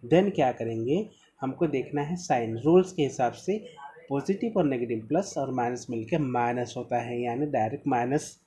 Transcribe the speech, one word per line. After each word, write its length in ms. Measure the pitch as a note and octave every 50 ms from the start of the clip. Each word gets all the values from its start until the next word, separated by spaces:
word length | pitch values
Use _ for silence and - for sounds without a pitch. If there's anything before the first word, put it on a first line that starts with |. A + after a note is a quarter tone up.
| - A#2+ D3
Then 220 | F3 G3 G3+ F#3
क्या 160 | - D3 B2+
करेंगे, 580 | A#2+ - A#2 A2+ A2+ A2+ A2+ B2 D3 F#3 A3 G#3 - _ _ _ _ _
हमको 260 | - C3 C3+ - F3 D3+
देखना 340 | C3+ C3+ A#2+ - C3+ C#3+
है 140 | C#3+ D3 F3+
साइन। 420 | F3 - - D3 B2 A#2 A2+ A2+ A2+
Rules 360 | B2 D3+ E3 F#3 F#3 F3+ -
के 100 | - D3
हिसाब 280 | C3 - - B2+ A#2+
से 340 | - - - - G3 A3 G#3+ - - - - - - - - -
positive 440 | C#3 C#3 C#3 - G3 G3 - A#3 A3 G3
और 80 | D#3+
नेगेटिव, 400 | C#3+ C3+ A#2+ A#2+ A2+ A#2 A2 A2 A2
plus 260 | C#3+ E3+ G3 - - D#3+
और 140 | C#3 C3
minus 360 | C3 B2+ A#2+ A#2+ B2 A#2+ - -
मिलके 280 | B2 A2+ A2 - F3 D#3+
minus 560 | D3+ C3 B2 B2 A#2+ A#2+ B2 B2 A#2+ A#2+ - B2+
होता 220 | A#2+ - B2 A#2+
है, 220 | A#2+ A#2+ B2 A#2+
यानी 240 | B2 A#2+ A#2+ C3 D3
direct 420 | D3 C#3 B2 A2 A2+ B2+ C#3 - C#3+
minus 520 | C3 B2 A#2 B2 C3+ D3+ - - - _ _